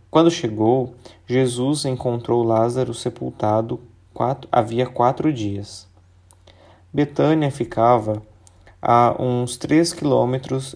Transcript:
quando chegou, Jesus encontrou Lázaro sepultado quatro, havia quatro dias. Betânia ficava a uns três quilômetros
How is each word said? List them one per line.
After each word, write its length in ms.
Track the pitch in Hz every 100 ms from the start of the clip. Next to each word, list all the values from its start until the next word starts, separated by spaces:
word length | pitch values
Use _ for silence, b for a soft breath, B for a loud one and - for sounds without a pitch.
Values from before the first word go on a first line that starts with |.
| _
quando 220 | 156 170
chegou, 640 | 170 113 107 110 131 123 B B B -
Jesus 580 | 123 131 120 131 147 143
encontrou 580 | 127 131 117 117 120
Lázaro 500 | 117 110 113 123 120
sepultado 840 | 117 127 - 127 - 107 107 113 123 - _ _
quatro, 340 | - 120 135 -
havia 380 | 123 110 117 123
quatro 460 | - 120 135 156
dias. 520 | 131 104 101 101 - - _ _ _ _ b b b b b _
Betânia 580 | 143 147 - 143 160 143
ficava 720 | - 117 - 117 120 107 107 - _ b b b b
a 340 | - 120 120 -
uns 380 | 127 123 123 -
três 340 | - 151 165
quilômetros 840 | - 147 123 120 131 - 131 131